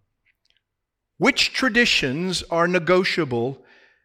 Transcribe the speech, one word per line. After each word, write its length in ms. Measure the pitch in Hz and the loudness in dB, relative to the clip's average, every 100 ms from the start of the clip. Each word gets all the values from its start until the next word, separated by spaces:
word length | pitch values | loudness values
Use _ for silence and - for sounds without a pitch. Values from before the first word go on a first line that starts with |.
| _ _ _ _ _ _ _ _ _ _ _ - | _ _ _ _ _ _ _ _ _ _ _ 0
Which 360 | 208 370 - | 0 2 -2
traditions 880 | - 262 226 233 - 139 143 185 165 - | -2 0 2 2 2 0 -2 -4 -6 -2
are 180 | 165 170 | 0 2
negotiable 960 | 180 160 185 190 - 147 117 123 135 _ - _ _ | 0 2 2 2 -2 -2 -2 -4 -8 _ -20 _ _